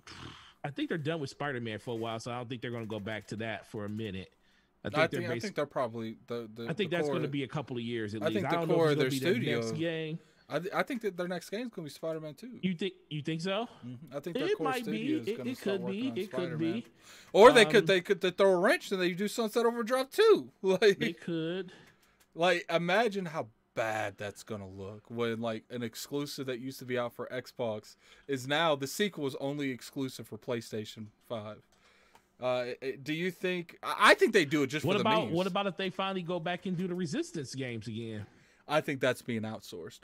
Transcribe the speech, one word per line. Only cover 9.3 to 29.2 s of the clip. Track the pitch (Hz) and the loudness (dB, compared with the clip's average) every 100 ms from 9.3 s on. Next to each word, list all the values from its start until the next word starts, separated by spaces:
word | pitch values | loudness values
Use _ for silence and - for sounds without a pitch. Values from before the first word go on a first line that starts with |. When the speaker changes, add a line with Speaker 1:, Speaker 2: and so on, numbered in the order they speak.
Speaker 1:
gonna | - | 2
be | - | 0
the | 117 | 0
next | 113 | -2
Speaker 2:
studio | 113 165 | -4 -4
Speaker 1:
game. | 160 160 160 - _ - | -4 -6 -8 -12 _ -8
Speaker 2:
I | 143 | -6
th-, | 180 | -4
I | 160 | -2
think | 190 254 | -2 -4
that | 208 175 | -4 -4
their | 180 | -4
next | 180 - | -6 -8
game's | 202 247 | -8 -8
gonna | - 151 | -10 -12
be | |
Spider-Man | - 165 160 156 | -8 -8 -6 -8
two. | 143 247 233 | -14 -16 -6
Speaker 1:
You | 180 | -4
think, | 170 196 - - | -2 -4 -6 -10
you | 147 | -8
think | 143 160 | -4 -4
so? | 185 196 240 - 120 | -2 -4 -4 -10 -14
Speaker 2:
Mm-hmm. | 123 147 | -14 -12
I | 143 | -10
think | 175 170 | -4 0
their | 320 | 2
Speaker 1:
It | 415 | 2
Speaker 2:
core | |
Speaker 1:
might | 269 254 | 2 0
be. | 233 | 0
Speaker 2:
studio | 220 240 311 | 0 0 0
is | 226 | 0
Speaker 1:
It, | 240 | -2
Speaker 2:
gonna | 247 | -4
Speaker 1:
it | 262 | -2
Speaker 2:
start | 202 196 | 0 0
Speaker 1:
could | |
Speaker 2:
working | 180 196 | 0 -2
Speaker 1:
be. | 262 | -2
Speaker 2:
on | 233 | -2
Speaker 1:
It | 202 | -4
could | |
Speaker 2:
Spider-Man. | - 175 156 165 | -2 -2 0 0
Speaker 1:
be. | 214 - _ - - - | -2 -6 _ -20 -20 2
Speaker 2:
Or | 170 233 | 12 12
they | 262 | 12
could, | 208 233 | 10 8
Speaker 1:
Um, | 160 | 6
Speaker 2:
they | 190 | 4
could, | 175 190 | 2 2
they | 185 | 2
throw | 175 196 | 4 6
a | 180 | 6
wrench | 208 349 - | 4 2 0
and | 190 | 0
they | 180 | 0
do | 175 202 | 0 -2
Sunset | - 226 233 | -2 -2 2
Overdrive | 233 233 220 262 269 | 2 2 0 0 0
two. | - 440 359 123 - | 4 8 6 4 -2
<laughs> | |
Like, | 190 185 208 185 | 0 6 6 6
Speaker 1:
They | 156 | 2
could. | 170 - 165 160 180 180 - - _ _ _ _ | -2 -4 -4 -2 -4 -8 -14 -20 _ _ _ _
Speaker 2:
like, | - 175 175 - | 0 2 2 0
imagine | 165 175 196 233 196 | 0 2 2 2 0
how | 175 156 113 _ _ | -6 -6 -8 _ _
bad | - 113 110 104 98 | -4 -2 -2 -4 -6
that's | 104 - | -10 -10
gonna | - 107 95 | -10 -10 -10
look | 95 98 107 - | -12 -12 -12 -10
when, | 117 117 113 | -4 -2 -2
like, | 117 113 - | -2 -4 -6
an | 123 | -8
exclusive | 120 - - 143 147 - 131 | -8 -8 -6 -6 -4 -6 -6
that | 123 | -6
used | 131 131 | -8 -10
to | |
be | 123 123 | -4 -2
out | 120 | -2
for | - 120 | -6 -10
Xbox | 127 - - 117 107 - - _ - - | -8 -10 -6 -4 -4 -8 -20 _ -16 -6
is | 135 127 | -4 -2
now, | 147 165 143 | 2 2 2
the | 135 | -2
sequel | - 208 170 | -2 -2 -2